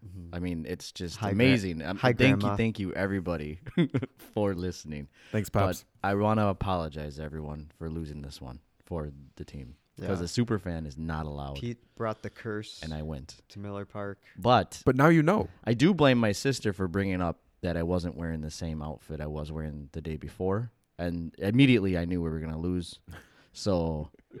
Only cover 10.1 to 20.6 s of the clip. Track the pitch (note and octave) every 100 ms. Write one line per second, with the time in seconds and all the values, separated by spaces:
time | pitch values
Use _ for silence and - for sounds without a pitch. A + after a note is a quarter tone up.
10.1 | F#2+ E2+ - A#2 G#2+ F2+ E2 D#2 C#2 D#2+
11.1 | D#2 D2+ D2 C#2 C#2 A#2+ A#2 _ - A2+
12.1 | G#2+ G#2 - A#2 G#2+ G#2+ - D#2+ D#2 D#2
13.1 | D2 D2+ - _ G2+ G2+ G2+ G2 G#2 G2+
14.1 | G2 _ - A2 B2 F2 - - C3 D3+
15.1 | E3 D3+ G#3+ - - - A#2+ D#3 F3 C#3+
16.1 | B2 A2+ G2+ C#3 B2 G#2+ F#2 F#2 F#2 G2
17.1 | F#2 F2 D#2+ _ _ F2+ E2+ E2+ F2+ E2+
18.1 | B1+ E2+ D#2+ D#2 - E2 D#2 D2+ C#2 -
19.1 | D#2 D2+ D2+ D2+ D#2 D#2 D2 C#2+ E2 D#2
20.1 | D#2 D2 - F#2 G2